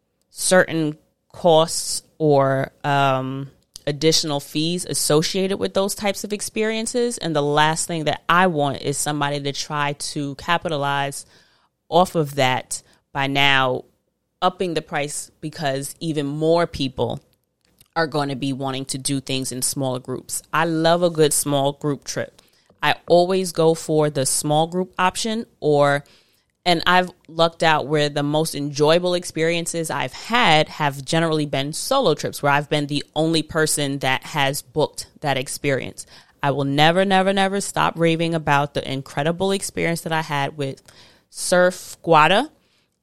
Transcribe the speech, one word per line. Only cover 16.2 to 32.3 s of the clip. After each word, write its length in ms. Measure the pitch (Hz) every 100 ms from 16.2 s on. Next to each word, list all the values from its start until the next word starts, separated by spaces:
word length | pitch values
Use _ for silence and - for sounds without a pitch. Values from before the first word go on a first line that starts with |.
| 139
more 400 | 151 160 165 170
people 540 | - 135 - 117 143 _ _ _ _ _ _ _
are 140 | 165 160
gonna 260 | 151 139
be 180 | 131 139
wanting 340 | 131 135 131 135
to 120 | 135
do 220 | 131 139
things 320 | - 131 127
in 100 | 123
smaller 380 | - 143 135 127
groups. 420 | 127 131 - - -
I 120 | 151
love 400 | 170 160 165 175
a 40 | 175
good 240 | 156 151
small 400 | - 147 143 139
group 300 | 143 147 135
trip. 400 | - - 117 - _ _ _ _
I 140 | 147 123 -
always 460 | 170 175 190 185
go 220 | 165 160
for 360 | 165 - 156 151
the 160 | 143 131
small 400 | - 151 151 165
group 280 | 180 185 -
option 480 | 185 - 226 220 - -
or, 440 | 151 147 143 143 - _ _ _ _ _ 180
and 160 | 170 -
I've 240 | 180 180 - _
lucked 340 | 160 165 165
out 240 | 165 151 127
where 240 | 151 147
the 120 | 147
most 320 | 143 151 160
enjoyable 600 | 147 143 139 151 170 180
experiences 760 | 175 175 160 160 170 170 170 160
I've 240 | 143 135
had 560 | - - 233 220 156 151
have 340 | - 147 139
generally 420 | 131 165 165 156 147
been 260 | 135 143
solo 420 | 165 - 269 202
trips 280 | 147 123